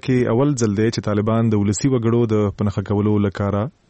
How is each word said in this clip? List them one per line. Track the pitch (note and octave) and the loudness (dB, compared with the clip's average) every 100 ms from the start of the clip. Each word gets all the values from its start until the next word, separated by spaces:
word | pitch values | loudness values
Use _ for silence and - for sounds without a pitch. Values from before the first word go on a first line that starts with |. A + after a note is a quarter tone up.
| - | 0
کې | B2+ A2+ | 0 2
اول | A2+ D3 | 2 0
ځل | C3+ A2+ G2+ | 0 0 0
دی | A2+ | 0
چې | A2+ | -2
طالبان | G#2+ G#2 G#2 A2+ A#2 | -2 -2 0 0 2
د | |
ولسي | G#2+ G2+ G2+ C#3 | 2 0 0 0
وګړو | C3 A2+ A#2 A#2 | 0 2 2 2
د | G#2+ G2+ - | 2 0 0
پنخه | G#2+ G#2 | -4 -2
کولو | F#2+ G#2 G#2 G#2 | -2 0 2 2
له | G2+ | 0
کاره | - G2+ G2+ A#2+ - | -2 -2 -2 -4 -10